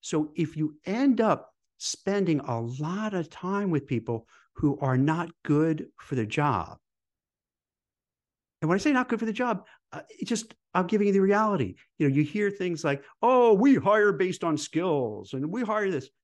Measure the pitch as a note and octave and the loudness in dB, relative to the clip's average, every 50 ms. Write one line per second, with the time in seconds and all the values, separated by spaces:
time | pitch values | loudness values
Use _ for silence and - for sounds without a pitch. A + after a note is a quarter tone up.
0 | - - - D#3 D3+ D3+ - - E3+ C#3+ - D3+ D#3 D3+ D3+ - _ F#3 F#3+ A#3 | -10 -4 -2 -2 -2 -4 -4 -4 -4 -4 -2 -4 -4 -4 -4 -8 _ -6 -4 0
1 | C#4 C#4+ B3 G#3+ A3+ G#3+ D#3+ - - - _ _ _ _ _ _ - - - - | 2 2 4 4 4 2 2 0 -2 -18 _ _ _ _ _ _ -10 -10 -10 -6
2 | _ G3 G3 G3+ F#3+ E3+ D#3+ C#3+ - - B2 A2+ A#2 A#2 B2+ C3 D3+ D#3 F3+ G3+ | _ -2 0 0 0 0 0 -2 -2 -4 -4 -4 -4 -6 -6 -6 -6 -6 -6 -6
3 | A3 G#3+ G3+ F3+ E3 D3+ - - - F3+ G3 G3+ G3+ F#3+ E3 D3 C#3 - C#3 A#2 | -6 -4 -4 -6 -6 -8 -12 -12 -8 -4 -4 -2 -2 0 -2 -2 -2 -2 -4 -4
4 | A2+ - A#2 A2+ A2+ _ _ - _ _ _ - - D3 C#3 - - C3 B2+ B2+ | -4 -4 -6 -8 -8 _ _ -20 _ _ _ -2 -2 -2 0 0 0 0 2 2
5 | C3+ D3+ D#3 E3+ F3 E3 - _ _ - D3 D3 D#3 E3 D#3+ D#3+ - - _ _ | 2 2 0 -2 -4 -8 -10 _ _ 0 0 2 2 0 0 -4 -6 -14 _ _
6 | - - D3 B2+ A2 G#2 - - D3 D3 B2 F#2+ D#2+ D2 - - _ _ _ _ | -12 -8 -4 -4 -4 -4 -2 0 0 0 0 -2 -4 -6 -12 -20 _ _ _ _
7 | _ _ _ _ _ _ _ _ _ _ _ _ _ _ _ _ _ _ _ _ | _ _ _ _ _ _ _ _ _ _ _ _ _ _ _ _ _ _ _ _
8 | _ _ _ _ _ _ _ _ _ _ _ _ - D#3 F3 G3 - D#4 C#4+ B3+ | _ _ _ _ _ _ _ _ _ _ _ _ -2 0 0 2 2 2 2 2
9 | B3+ B3+ A#3+ A3 A3+ A3+ G#3 A#3 B3 B3 G#3+ F#3 - - - _ _ _ - - | 0 0 -2 -2 -2 -4 -4 -2 -2 -2 -2 -4 -6 -14 -20 _ _ _ -16 -16
10 | - _ - - - - A#3+ G#3+ - - - _ _ _ _ F#3+ F#3 F3+ G#3+ G#3 | -16 _ -12 -12 -6 -4 -4 -4 -6 -10 -20 _ _ _ _ -2 -2 0 0 2
11 | G#3 G3+ G3 G3 F#3+ F#3+ G3+ G#3 A3 G#3+ G3+ E3 B2 F#2 F2+ _ _ _ _ _ | 2 4 4 4 4 4 4 2 2 0 0 0 -2 -4 -6 _ _ _ _ _
12 | D#3+ C#3+ C3+ C#3+ D3+ D3 - G#3 G#3 G3+ G3+ G3+ F#3 F3+ E3+ D3+ - D#3 C#3 C#3 | 0 2 2 2 0 0 0 -2 -2 -2 -2 -4 -4 -4 -4 -2 -2 -2 -2 -2
13 | - - - _ - A#3 C4 B3+ B3 A#3 A3 F#3+ A#3 C#4+ C4+ F3 - G3 G#3 G#3+ | -6 -18 -8 _ 2 4 6 6 6 6 6 6 8 6 6 6 4 4 4 4
14 | G#3 G#3 F#3+ D3 F#3+ F#3 F3 - - E3+ D#3 C#3 - - - D3+ F3 F#3 D#3 C#3+ | 4 4 2 2 -2 -2 -2 -2 -2 -2 -2 -2 -4 -4 -4 -2 0 0 0 0
15 | B2+ A2+ G#2+ G2 F#2+ G2 - C3 C#3 D#3 F3+ A#3+ B3 G3+ A3 G#3+ G#3 F#3+ F#3 C#3 | 0 -4 -6 -8 -12 -10 -8 -6 -6 -6 -4 -4 -4 -2 -2 -2 -2 -2 -2 -4
16 | A#2+ - _ _ | -6 -8 _ _